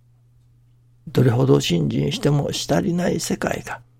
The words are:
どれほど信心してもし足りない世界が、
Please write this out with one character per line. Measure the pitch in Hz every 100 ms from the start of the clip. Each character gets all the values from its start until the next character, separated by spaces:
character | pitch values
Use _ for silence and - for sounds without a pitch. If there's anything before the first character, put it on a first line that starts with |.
| _ _ _ _ _ _ _ _ _ _ -
ど | -
れ | 127
ほ | 117 131
ど | 143
信 | 139 170 147
心 | 127 143
し | 143
て | 147
も | 147 -
し | - -
足 | 170
り | 170
な | 175 180
い | -
世 | - 196
界 | - - -
が、 | - - _